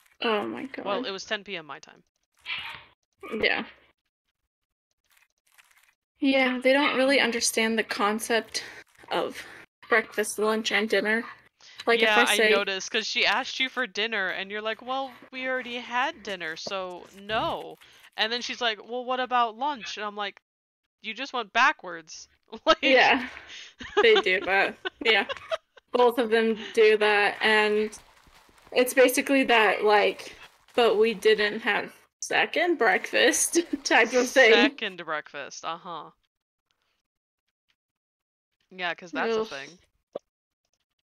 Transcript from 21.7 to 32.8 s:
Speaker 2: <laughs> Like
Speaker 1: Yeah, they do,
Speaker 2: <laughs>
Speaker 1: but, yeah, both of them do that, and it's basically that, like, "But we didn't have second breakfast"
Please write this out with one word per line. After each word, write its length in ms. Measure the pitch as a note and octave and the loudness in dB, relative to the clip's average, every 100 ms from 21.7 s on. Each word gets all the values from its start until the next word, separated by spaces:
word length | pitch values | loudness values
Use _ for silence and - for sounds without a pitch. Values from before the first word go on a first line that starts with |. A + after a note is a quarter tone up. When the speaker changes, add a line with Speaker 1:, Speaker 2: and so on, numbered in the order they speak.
| - F3+ E3 D#3 - - _ _ | 2 -8 -14 -16 -20 -20 _ _
Speaker 2:
<laughs> 140 | A3+ D#4 | -2 2
Like 160 | - | 2
Speaker 1:
Yeah, 460 | C#4 B3+ D#3+ C4+ B3 - - - - - - G4+ | 4 6 6 2 -2 -14 -18 -18 -18 -18 -6 2
they 160 | A#3 G4 | 4 6
do, 240 | F4+ F#3 | 4 0
Speaker 2:
<laughs> 40 | E4+ | 0
Speaker 1:
but, 320 | G4 D#4 G#3+ F4+ - | 0 0 -4 -12 -4
yeah, 260 | A#3 G3+ - - - D#5+ _ _ _ B3 | 0 2 0 -6 -8 -8 _ _ _ 2
both 220 | B3 A#3+ | 4 2
of 100 | A3 | 2
them 280 | A3+ A3+ G#3+ G#3 | 2 2 0 -2
do 240 | A3+ G#3+ G#3+ | 4 6 6
that, 400 | G#3+ G#3 G3+ - | 4 4 2 2
and 560 | A3 G#3+ G#3+ G#3 G#3+ - - _ _ _ _ _ - | 2 4 4 0 -2 -8 -20 _ _ _ _ _ -4
it's 220 | - B3+ | 0 2
basically 500 | C4+ C4 C#4 C4+ C#4 B3+ | 6 4 4 2 2 4
that, 380 | A#3 G#3 - | 4 4 4
like, 520 | G#3+ G#3 F#3+ - - - - _ _ - | 4 4 4 -2 -10 -20 -20 _ _ 2
"But 220 | A3+ G3 | 2 4
we 160 | A3+ | 2
didn't 480 | F#3 A3 G#3+ G#3 G#3+ | 2 2 4 2 -2
have 320 | A3+ G3+ F#3+ - _ _ | -2 -2 -4 -12 _ _
second 560 | - - G3 C#4+ F4 | -4 -2 0 0 0
breakfast" 840 | D4+ | 2